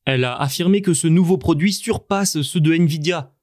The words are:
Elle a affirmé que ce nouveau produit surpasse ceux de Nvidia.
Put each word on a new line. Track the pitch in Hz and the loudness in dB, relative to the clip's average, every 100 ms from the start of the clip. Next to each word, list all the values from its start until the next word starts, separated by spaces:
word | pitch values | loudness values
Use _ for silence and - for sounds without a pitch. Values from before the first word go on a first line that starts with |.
| - | -2
Elle | 131 | 0
a | 127 123 | 0 -2
affirmé | 139 - 175 196 | -4 -2 2 2
que | 190 165 | 2 0
ce | 170 | 2
nouveau | 170 170 185 | 2 4 2
produit | 160 151 190 | 0 0 0
surpasse | 196 - - - 196 196 156 | -2 -4 -6 -4 -2 -2 -4
ceux | 135 175 | -2 0
de | 151 | 2
Nvidia. | 165 165 156 151 170 135 _ | 2 2 0 -4 -4 -8 _